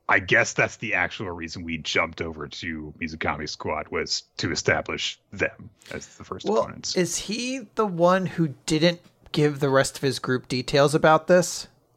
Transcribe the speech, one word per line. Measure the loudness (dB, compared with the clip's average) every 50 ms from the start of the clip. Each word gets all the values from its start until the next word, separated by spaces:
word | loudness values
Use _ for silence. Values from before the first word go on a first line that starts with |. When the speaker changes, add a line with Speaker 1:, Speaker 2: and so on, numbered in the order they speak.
| _ 0
Speaker 1:
I | 0 2
guess | 2 4 4 4 4 2
that's | 2 0 0 0 -2
the | -6 -6 -4 -2
actual | -2 -2 -2 -4 -6 -8 -8
reason | -8 -8 -10 -10 -10 -10 -8
we | -6 -8 -6
jumped | -6 -2 -2 0 0 -2 -4 -6
over | -8 -8 -8 -10 -12
to | -12 -12 -10 -8 -8 -8 -8 -10 -12 -12 -10
Mizukami | -10 -10 -8 -4 -4 -4 -4 -4 -6 -10
Squad, | -10 -8 -6 -4 -4 -4 -6 -4
was | -4 -4 -4 -4 -6 -6 -8 _ _
to | -6 -4 -4
establish | -2 0 0 2 0 0 0 -4 -6 -4 -6 -6 -8 -10 _ _
them | -4 -2 -2 -2 -2 -6 -20 -20 -20 _ -16 -14
as | -12 -12 -14 -16 -20 -18
the | -16
first | -14 -12 -8 -4 -2
Speaker 2:
Well, | 0 0
Speaker 1:
opponents. | 0 -2 -6 -10 -10 -4 -2
Speaker 2:
is | -2 -2 -2 -2
he | -6 -6 -6 -6 -6 -4 -6 -6 -8 -10 -6 _
the | -2 -2
one | -2 2 4 4 6 6 4 2
who | 0 0 0 0 0 -2 -6 _
didn't | -2 2 4 4 4 2 0 _ _ _ _ -16 -6
give | 0 2 2 2 2 0
the | 2 4
rest | 4 4 4 2 0
of | -2
his | -2 -2 -2 -2
group | -2 -2 -2 -2 -2
details | -4 -4 -4 -2 2 4 6 6 6 6
about | 4 6 6 6 6 6
this? | 6 6 6 4 2 -2 -8 -10 -14 _ _ _ _ _